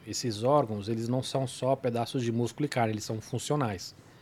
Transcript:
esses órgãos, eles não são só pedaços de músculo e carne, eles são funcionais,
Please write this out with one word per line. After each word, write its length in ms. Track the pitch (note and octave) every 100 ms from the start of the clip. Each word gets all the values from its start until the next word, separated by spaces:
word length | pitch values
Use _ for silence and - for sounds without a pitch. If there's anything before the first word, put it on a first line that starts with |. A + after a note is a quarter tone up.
| -
esses 380 | G#2 B2 G#2
órgãos, 460 | A#2+ D3 A#2 G#2+ G2+
eles 180 | A2+ A#2
não 160 | B2+
são 240 | B2 C#3 C3
só 280 | - C3 C3+
pedaços 460 | B2+ A#2 A#2 C3+
de 100 | A#2
músculo 340 | A#2 A#2+ - A#2+
e 40 |
carne, 240 | B2+ A2+
eles 100 | A2+ -
são 140 | A2
funcionais, 760 | - A#2+ - D3 A#2+ F#2+ - - - -